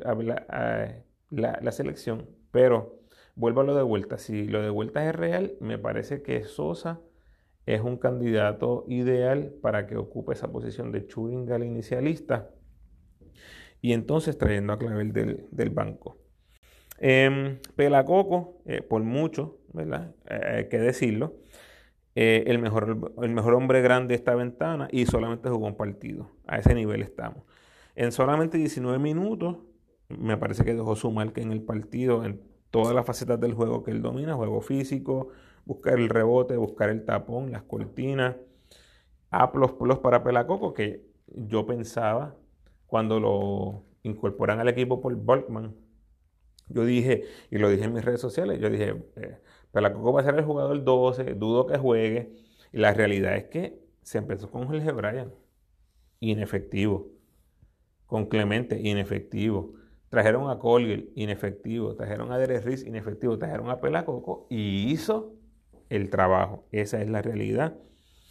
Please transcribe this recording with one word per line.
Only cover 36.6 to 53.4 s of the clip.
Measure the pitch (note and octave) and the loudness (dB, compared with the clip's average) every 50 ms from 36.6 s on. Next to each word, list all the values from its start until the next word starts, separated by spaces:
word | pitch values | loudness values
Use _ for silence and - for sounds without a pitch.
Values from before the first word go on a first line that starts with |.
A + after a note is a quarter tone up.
| A2+ G2+ - - G#2+ G#2 | 0 -2 0 0 0 0
el | A2 A2 G#2+ | 0 -2 -2
tapón, | - A2 G#2 - - A#2 B2 C3+ C3 | -2 -2 -2 -2 -4 -8 -6 -6 -6
las | A#2 G#2 - | -8 -10 -10
cortinas. | - - A2 G#2+ G#2+ - - B2+ C3+ C#3 C3+ B2+ B2+ B2+ - - - _ _ _ _ - - - _ _ _ _ _ _ _ _ - | -10 -8 -8 -8 -8 -8 -6 -4 -2 0 0 0 0 -2 -4 -12 -20 _ _ _ _ -20 -20 -20 _ _ _ _ _ _ _ _ -2
A | - - B2+ B2+ | 2 4 4 4
plus | - C#3 C3+ B2 - | 4 4 2 2 2
plus | - A#2+ A#2+ C3 B2+ | 2 2 2 2 4
para | - C3 A#2+ B2 B2 | 4 4 4 4 4
Pelacoco, | B2 B2 B2 A#2 - F#3+ G3+ G#2+ F2+ - | 4 2 2 2 2 0 -2 -2 -4 -2
que | - G#2+ G#2 F#2+ - - - _ _ _ | -2 -4 -4 -4 -8 -14 -20 _ _ _
yo | - - - A2 G#2 A2 G#2+ G#2+ | -18 -14 -12 -6 -2 -2 0 0
pensaba | A2+ B2 A#2 A2+ A2 - A#2 A#2 G#2+ A2 A#2+ C#3+ D3 - - _ _ _ _ _ _ _ _ _ | 0 -2 -4 -6 -6 -4 -2 0 0 0 0 -2 -6 -10 -16 _ _ _ _ _ _ _ _ _
cuando | - - A2 A2 A2 A2 A2 | -2 0 0 2 2 2 2
lo | G#2+ G#2+ G2+ G2+ G2+ G2+ G2+ G2+ G2 G2 G2+ G2+ - _ _ _ - | 2 2 2 2 0 -2 -2 -4 -4 -6 -6 -10 -14 _ _ _ -8
incorporan | A2 G#2 - - G2+ - - A2 G#2 G#2+ A2+ | -8 -6 -4 -4 -4 -2 0 0 0 2 2
al | A#2 B2 | 2 2
equipo | A#2 B2 B2+ B2 B2+ B2 | 2 2 0 0 -2 -2
por | - C3 B2 | -4 -4 -6
Volkman, | A2 G#2 A2+ B2+ C#3 C3+ - A#2 A2 A2 A2 A2 - - _ _ _ _ _ _ _ _ _ _ _ _ _ _ _ _ - | -2 2 2 2 2 2 -2 -8 -10 -10 -12 -14 -16 -20 _ _ _ _ _ _ _ _ _ _ _ _ _ _ _ _ -6
yo | - A#2+ A2+ | -2 0 2
dije, | A#2+ B2 B2 A#2 C3 B2 - - - - - - - | 2 4 2 4 2 2 0 -2 -6 -14 -18 -12 -6
y | A#2+ G#2 | -2 2
lo | G#2 G2+ | 4 4
dije | G2+ G2 G#2+ | 4 4 2
en | A2 A#2+ | 0 -2
mis | A#2 A2 | -2 0
redes | A#2+ B2 A#2+ | 0 0 0
sociales, | - A#2+ - - F3+ G3+ - - | -2 -4 -4 -2 -2 -2 -2 -2
yo | G#2+ G#2+ | 0 0
dije, | G#2+ G#2+ G#2 G2 G#2 G#2+ - - - - | 0 0 0 -2 -4 -6 -8 -14 -16 -14
eh, | G#2+ - - - _ _ - _ _ _ | -14 -14 -14 -18 _ _ -20 _ _ _
Pelacoco | - G#2 G#2 G2+ G2 G#2 A2+ A#2+ C3 | 0 2 2 2 2 2 2 2 4
va | C#3+ | 4
a | C3 | 4
ser | C#3+ C#3+ | 4 4
el | D3+ D#3 | 2 2
jugador | D3+ D3 C#3+ C#3 C#3 C#3+ D3 C3+ | 0 0 0 0 0 0 0 2
doce, | C3 B2+ B2+ B2+ B2+ B2+ B2+ C3 C3 A#2+ | 4 4 6 4 4 2 0 -4 -4 -4
dudo | G2 G#2+ A2 A#2 B2 C3 C3 | -2 0 2 4 4 4 2
que | C#3+ C#3 | 2 0
juegue. | C3 B2+ A#2 A2+ A2 A2 A2 A#2+ A#2 - - - _ _ _ _ _ _ | 2 2 4 4 4 2 0 -2 -4 -6 -12 -20 _ _ _ _ _ _
Y | - - | 0 2
la | G#2+ G#2 G2+ | 4 4 4
realidad | G#2+ G#2+ G2+ G2+ G2 G2 F#2+ G2 | 4 4 2 2 2 0 0 0
es | G2+ | -2